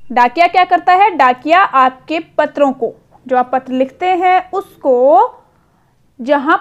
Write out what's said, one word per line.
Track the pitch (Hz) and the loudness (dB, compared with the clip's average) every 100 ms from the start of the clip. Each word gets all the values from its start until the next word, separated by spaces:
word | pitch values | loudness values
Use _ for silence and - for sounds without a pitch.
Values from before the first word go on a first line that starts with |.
| - | -8
डाकिया | 240 247 285 349 | -2 0 2 0
क्या | 370 | 0
करता | 359 349 349 | 0 0 2
है? | 359 415 | 2 2
डाकिया | 320 262 254 294 339 | 2 0 0 0 0
आपके | 392 269 262 262 - 320 330 - | 2 2 0 -2 -8 -8 -6 -4
पत्रों | 302 302 285 | -4 -2 -2
को, | 262 226 - _ _ - | -2 -8 -10 _ _ -6
जो | 254 | -4
आप | 254 | -2
पत्र | 262 262 | -6 -6
लिखते | 254 262 - 370 | -6 -6 -4 -4
हैं | 370 370 370 359 | -2 0 0 -2
उसको | 370 392 _ 294 247 262 339 480 - _ _ _ _ _ _ _ _ | -10 -10 _ -2 0 4 4 2 -4 _ _ _ _ _ _ _ _
जहाँ | 247 285 269 339 | -4 -2 0 -2